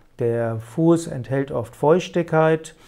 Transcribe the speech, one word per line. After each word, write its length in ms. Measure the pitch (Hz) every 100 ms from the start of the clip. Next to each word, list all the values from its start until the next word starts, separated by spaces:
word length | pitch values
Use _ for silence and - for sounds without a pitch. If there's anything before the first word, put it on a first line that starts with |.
| _ -
Der 400 | 120 117 113 113
Fuß 480 | - - 165 165 165
enthält 460 | 143 120 135 139
oft 200 | 143 113
Feuchtigkeit, 1000 | - 147 180 - 180 165 160 160 160 - -